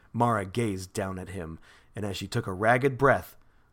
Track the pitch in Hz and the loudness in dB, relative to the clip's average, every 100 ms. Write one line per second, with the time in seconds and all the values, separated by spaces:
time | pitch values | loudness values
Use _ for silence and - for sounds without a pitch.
0 | _ 113 120 107 95 113 113 95 92 - | _ 0 2 2 -2 -2 -2 -2 -6 -6
1 | 95 92 90 92 80 82 - - _ - | -6 -6 -10 -10 -10 -12 -16 -20 _ -8
2 | 104 92 98 120 110 92 110 127 139 120 | -6 -6 -4 -4 -4 0 4 4 2 4
3 | 135 101 - - - _ _ | 4 4 0 -18 -20 _ _